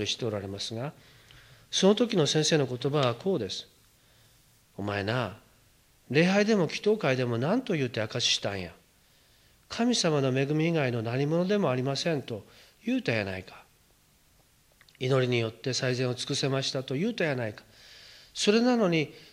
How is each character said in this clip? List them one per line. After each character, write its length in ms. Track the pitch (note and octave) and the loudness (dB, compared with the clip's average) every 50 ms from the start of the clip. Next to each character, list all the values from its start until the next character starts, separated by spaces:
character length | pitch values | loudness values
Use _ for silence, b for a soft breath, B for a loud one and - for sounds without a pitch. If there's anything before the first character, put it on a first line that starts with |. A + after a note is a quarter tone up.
| G#2 | -2
し 120 | - - | -4 -4
て 80 | - B2+ | -4 -4
お 40 | A2 | -4
ら 100 | G#2 G2+ | -4 -4
れ 80 | G2 | -6
ま 120 | G2 G2 F#2+ | -6 -8 -8
す 160 | - - A2+ | -8 -8 -6
が、 180 | A2+ B2+ D#3 - B B B B B B B B B B B B B B B | -6 -8 -8 -10 B B B B B B B B B B B B B B B
そ 180 | - - F#3+ | 0 4 6
の 80 | F#3+ G#3+ | 6 6
時 220 | G3+ A#3+ A3+ A3+ | 6 2 2 2
の 100 | F3+ C#3+ | 2 2
先 160 | - - D#3 D3+ | 2 2 2 2
生 140 | - E3+ | 4 4
の 80 | D3+ C3+ | 2 2
言 260 | B2 B2 A#2+ - C#3 | 0 -2 -4 -2 0
葉 80 | C#3+ D3+ | 2 2
は 160 | C3+ B2 A#2 | 2 2 0
こ 200 | - - G3 F#3+ | 0 -2 -2 -2
う 40 | C3+ | -2
で 100 | G2+ F#2 | -2 -4
す。 180 | - - - - _ _ _ _ _ b b b b b b b b b b b b _ _ _ - | -8 -10 -12 -16 _ _ _ _ _ b b b b b b b b b b b b _ _ _ -12
「お 60 | - G2+ | -8 -4
前 200 | G#2 G2+ G2+ F#2+ | -4 -2 -2 -2
な、 340 | G#2+ A#2 B2+ A#2 F#2 G#2 - - _ _ _ _ _ _ _ _ _ _ _ _ - | -2 -2 -2 -2 -4 -8 -12 -20 _ _ _ _ _ _ _ _ _ _ _ _ 0
礼 160 | B2 D3+ E3+ | 2 2 4
拝 200 | F3+ G3 G3+ G#3 | 4 4 2 4
で 100 | G#3+ A3+ | 4 4
も 60 | G3 D#3+ | 2 2
祈 180 | C3+ - - | 0 -2 -2
祷 160 | - G#3 A3 | 0 0 2
会 180 | G3 E3+ C#3 C3 | 2 2 0 2
で 80 | B2+ B2+ | 2 0
も 140 | A#2+ A#2 | 0 0
何 240 | A#2 C3 D#3+ G#3+ C4 | 0 0 0 0 0
と 120 | B3 - F#3 | 0 -2 -2
言 120 | D3 C3 | -2 -2
う 40 | A#2+ | -2
て 120 | B2 A2+ | -2 -4
証 260 | A2 - - A#2+ - | -4 -4 -4 -2 0
し 60 | - - | 0 0
し 40 | - | 0
た 140 | - G#2+ G2 | -2 -4 -4
ん 80 | F#2+ | -6
や。 120 | F2+ E2 - - _ _ _ _ b b b b b b b b b b b b b b | -8 -10 -12 -16 _ _ _ _ b b b b b b b b b b b b b b
神 260 | - - A#3 B3 A3+ | -4 0 0 2 2
様 240 | - - E3 D3+ C#3+ | 2 2 2 2 2
の 180 | C3+ C3 B2+ | 2 2 2
恵 100 | C3+ C#3 | 2 0
み 200 | C#3 D3+ D#3 D#3+ | 2 2 2 2
以 40 | E3+ E3 | 2 2
外 180 | D#3+ C#3 B2 | 2 0 0
の 100 | A#2+ A#2 | 0 -2
何 240 | A2 A#2 A#2+ C3+ C#3+ | -2 -2 -2 0 0
者 200 | D3 D#3+ E3+ F3+ | 0 2 0 0
で 120 | F#3 G#3 | 0 0
も 120 | G#3 F#3 C#3 | 2 2 2
あ 60 | B2+ | 0
り 80 | B2+ B2+ | 0 0
ま 120 | C3+ C#3 | -2 -2
せ 180 | C3+ - F3 D#3+ | -2 -2 -2 -2
ん 80 | C3 | -2
と 240 | - - A#2 G2 - B B B B B B B - | -4 -6 -10 -10 -10 B B B B B B B -4
言 120 | A3+ B3+ | -4 -2
う 40 | B3+ | -2
た 120 | - D3 A#2 | 0 0 0
や 100 | A2 G2+ | 0 -2
な 140 | G2 F#2+ | -4 -6
い 60 | F#2 F#2 | -8 -10
か。 200 | - - - - _ _ _ _ _ _ _ _ _ _ _ _ _ _ _ _ _ _ _ _ _ _ _ - _ _ - | -14 -18 -20 -20 _ _ _ _ _ _ _ _ _ _ _ _ _ _ _ _ _ _ _ _ _ _ _ -20 _ _ -6
祈 220 | C3 B2+ C3+ C3 | -2 0 2 2
り 80 | B2+ B2 | 2 2
に 100 | B2 A#2+ | 2 0
よ 100 | A2+ A2+ | 0 -2
っ 20 | |
て 220 | A2+ - - C3 B2 | -4 -6 -6 -4 -4
最 220 | - C3+ B2+ B2+ | -2 -2 -2 0
善 140 | B2 C3 B2 | 0 -2 -2
を 40 | B2 | -2
尽 140 | - - | -4 -4
く 80 | - C#3+ | -4 -4
せ 140 | - D3+ C3+ | -2 -2 -2
ま 120 | C3+ C3+ | -2 -2
し 120 | C3 - - | -2 -4 -4
た 100 | C3+ B2+ | -6 -6
と 120 | - C3 | -4 -4
言 140 | C#3 G3 A#3+ | -2 -2 -2
う 40 | A3+ | -2
た 100 | - F3+ | -2 -2
や 120 | D3+ C3+ | -2 -2
な 120 | B2 A#2 | -2 -4
い 60 | G#2+ - | -6 -8
か。 100 | - - B B B B B B B B B B B B B B | -10 -18 B B B B B B B B B B B B B B
そ 180 | - - G#3 | -2 2 2
れ 80 | G#3 A3+ | 4 4
な 160 | A#3+ B3+ B3 | 4 4 4
の 140 | A#3 G#3 F3 | 4 4 4
に、 240 | E3+ D#3+ C#3 - B B B B | 4 2 0 -2 B B B B